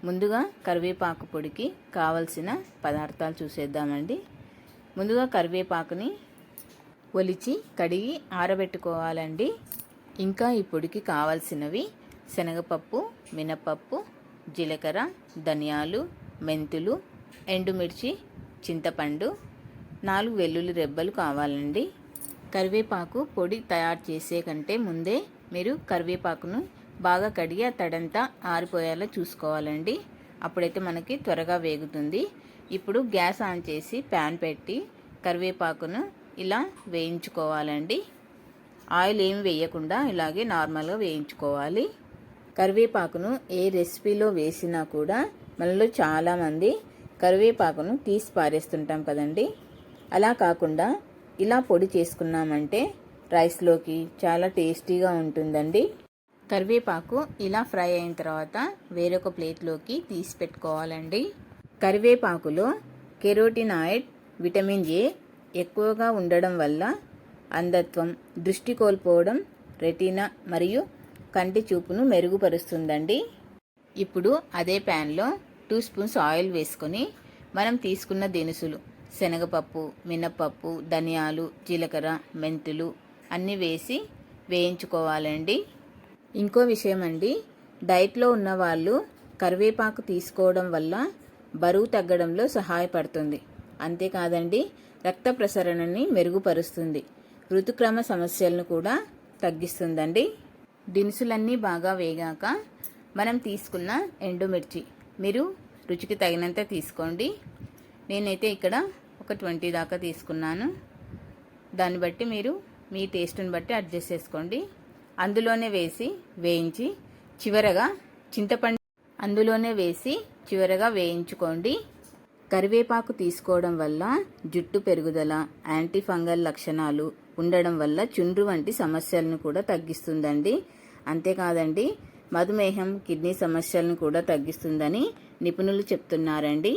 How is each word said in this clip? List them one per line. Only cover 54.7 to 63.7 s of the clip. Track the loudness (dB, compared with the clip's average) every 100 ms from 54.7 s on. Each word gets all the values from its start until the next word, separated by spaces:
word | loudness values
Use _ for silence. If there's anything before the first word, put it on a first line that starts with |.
| 0 0 2 4 2
ఉంటుందండి. | 0 -2 0 0 4 4 2 -2 -20 _ _ _ -4
కరివేపాకు | -2 2 2 2 -4 -2 -4 -4 -6 -2
ఇలా | 0 0
ఫ్రై | 0 2 0
అయిన | -2 -4
తర్వాత | -4 -4 -4 -4 -4 -6 -10 -2
వేరొక | 2 2 -2 -4
ప్లేట్లోకి | -6 -4 -4 -6 -4 -8 -6
తీసి | -8 -8 -8
పెట్టుకోవాలండి. | -8 -6 -6 -4 -4 -8 -4 -2 -4 -8 -20 -20 -20 0
కరివేపాకులో | 2 6 8 6 6 0 -2 0 0 0 -6 -20 -20 -2
కెరోటినాయిడ్, | 2 6 6 4 0